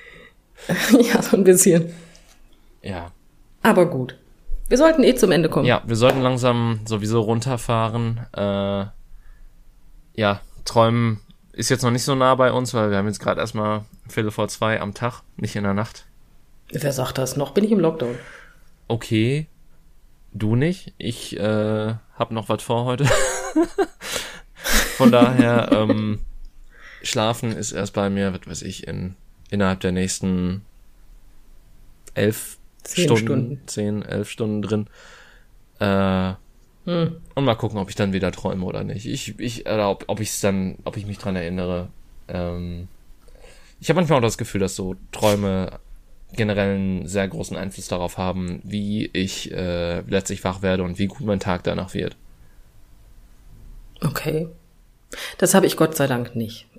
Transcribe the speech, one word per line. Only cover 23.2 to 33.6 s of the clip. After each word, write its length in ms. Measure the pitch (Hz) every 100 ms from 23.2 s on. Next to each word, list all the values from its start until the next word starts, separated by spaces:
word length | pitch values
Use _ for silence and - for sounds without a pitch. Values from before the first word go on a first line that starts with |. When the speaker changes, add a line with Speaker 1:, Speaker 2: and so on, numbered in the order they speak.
| 523 - - 311 349 - 370 -
Speaker 2:
<laughs> 1000 | - - - - - - - - - -
Von 140 | 131
daher, 580 | 120 123 127 120 120 -
ähm, 480 | 104 107 107 107 104 - - - - - - - -
schlafen 480 | - 120 107 117 117 101
ist 160 | 98
erst 220 | 80 101
bei 160 | - 98
mir, 240 | 98 98
was 80 | 92 -
weiß 160 | -
ich, 220 | 95 95 -
in, 280 | 98 92 95 - - -
innerhalb 300 | 101 95 92
der 100 | 95
nächsten 720 | 90 92 - 95 92 90 92 - - - - - - - - - - - - - - - -
elf 420 | 104 113 - - - -
Speaker 1:
Zehn 220 | - - 160
Speaker 2:
Stunden, 120 | 113 110
Speaker 1:
Stunden. 360 | 135 117 139